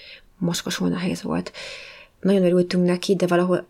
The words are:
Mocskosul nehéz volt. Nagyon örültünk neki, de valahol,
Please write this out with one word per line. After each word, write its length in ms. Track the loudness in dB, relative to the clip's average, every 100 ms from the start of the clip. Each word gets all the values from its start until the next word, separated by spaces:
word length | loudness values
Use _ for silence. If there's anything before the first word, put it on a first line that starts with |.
| -20 -20 -20 -6
Mocskosul 500 | -4 -2 -4 -2 -2
nehéz 340 | -2 -4 -4
volt. 300 | -4 -4 -6 -10 -14 -16 -18 -20 -20 _
Nagyon 240 | 2 4
örültünk 400 | 4 4 2 2
neki, 300 | 2 2 0 0
de 100 | 2
valahol, 400 | 2 2 0 -2